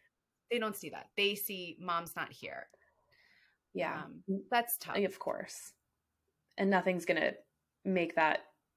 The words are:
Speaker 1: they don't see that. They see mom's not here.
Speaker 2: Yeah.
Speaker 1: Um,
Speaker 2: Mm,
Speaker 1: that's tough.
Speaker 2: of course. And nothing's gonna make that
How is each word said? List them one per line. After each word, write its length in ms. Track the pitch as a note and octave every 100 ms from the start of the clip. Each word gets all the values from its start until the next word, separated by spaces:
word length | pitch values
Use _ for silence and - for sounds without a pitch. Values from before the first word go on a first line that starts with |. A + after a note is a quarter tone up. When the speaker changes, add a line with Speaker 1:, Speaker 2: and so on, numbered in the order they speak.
| _ _ _ _ _
Speaker 1:
they 80 | A#3
don't 160 | A3 G3+
see 160 | D#3
that. 180 | C#2 - -
They 180 | G3+ G3+
see 420 | - F#3 F3 -
mom's 340 | F3+ E3+ E3+ E3+
not 180 | D3
here. 360 | - - B1+ - _ _ _ _ _ _ _ _ _ _
Speaker 2:
Yeah. 300 | F#3 D#3+ D#3+ D#3
Speaker 1:
Um, 180 | E3 G3
Speaker 2:
Mm, 140 | G3 -
Speaker 1:
that's 280 | A#3+ A#3 -
tough. 260 | - - F#3+
Speaker 2:
of 140 | -
course. 540 | - - - - - - _ _ _ _ _ _ _ -
And 120 | G3
nothing's 360 | F#3+ F#3 F3+ E3+
gonna 280 | E3 D#3+ - - _ _ _ F#3+
make 300 | F#3 E3+ E3+
that 320 | D#3 - - _ _